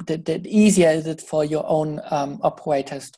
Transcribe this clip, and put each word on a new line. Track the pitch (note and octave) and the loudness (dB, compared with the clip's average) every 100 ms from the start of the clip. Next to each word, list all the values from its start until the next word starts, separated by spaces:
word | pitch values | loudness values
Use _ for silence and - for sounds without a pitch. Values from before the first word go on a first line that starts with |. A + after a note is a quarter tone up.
| E3+ | -6
the, | D#3+ | -6
the | D#3+ D#3+ - | -4 -6 0
easier | G#3+ G#3+ F#3 E3 | 4 6 6 4
is | D#3+ D#3 | 4 -2
it | D#3+ | -8
for | - D#3 | -4 -2
your | D3+ D#3 - | -2 -2 -2
own, | D#3 D#3 D3+ - | -2 -2 -6 -6
um, | D3+ C#3+ C#3+ | -4 -4 -4
operators | D#3+ - - C#3+ C3+ C#3+ - | -4 -4 -2 -2 -2 -10 -14